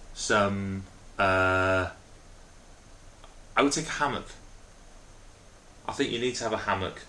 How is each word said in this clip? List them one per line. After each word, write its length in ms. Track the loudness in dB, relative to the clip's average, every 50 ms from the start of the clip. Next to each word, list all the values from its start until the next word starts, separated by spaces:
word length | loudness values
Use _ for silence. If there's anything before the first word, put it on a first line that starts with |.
| -18 -16 -10
some, 680 | -8 0 4 4 6 6 4 2 0 -2 -2 -4 -4 -6 -10 -16 -20 -20 -14 -2
uh, 720 | 2 2 4 6 6 6 4 4 4 4 4 4 2 2 0 -4 -12 -20 -20 -20 -20 -20 -20 -20 -20 -20 -20 -20 -20 -20 -20 -20 -20 -20 -20 -20 -20 -20 -20 -20 -20 -20 -20 -20 -20 -16 -4 2
I 60 | 4 4
would 100 | 4 4
take 140 | 0 -4
a 40 | -4 -2 0 0
hammock. 240 | 0 0 -2 -6 -8 -16 -18 -18 -20 -20 -20 -20 -20 -20 -20 -20 -20 -20 -20 -20 -20 -20 -20 -20 -20 -20 -20 -20 -20 -20 -20 -20 -20 -20 -14 -12
I 60 | -10 -2
think 180 | -2 -2 -2
you 80 | 0 -2
need 160 | -2 -2 -2
to 80 | -2 -2
have 100 | -2 -2
a 40 | -2
hammock. 440 | 0 0 0 0 -2 -6 -6 -10 -16